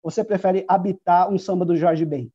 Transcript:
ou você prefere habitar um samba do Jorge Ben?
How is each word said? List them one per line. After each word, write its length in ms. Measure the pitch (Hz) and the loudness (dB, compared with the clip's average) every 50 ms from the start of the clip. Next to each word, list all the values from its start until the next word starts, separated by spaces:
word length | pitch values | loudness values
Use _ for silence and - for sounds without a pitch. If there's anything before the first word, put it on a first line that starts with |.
| _ | _
ou 80 | 160 | -6
você 120 | - - 214 | -4 -4 -2
prefere 420 | - 208 185 - 190 185 190 190 | -2 -2 0 0 0 0 0 0
habitar 640 | - 190 196 180 202 190 - _ 175 175 175 185 196 | 0 0 0 0 -2 -6 -4 _ 2 4 4 4 2
um 80 | 196 185 | 0 -4
samba 240 | - - - 180 180 | -2 -2 -2 -2 0
do 140 | 170 170 | 0 0
Jorge 260 | 160 160 175 160 156 165 | 2 2 2 2 2 -2
Ben? 240 | 156 147 131 123 113 _ | -2 -4 -8 -8 -12 _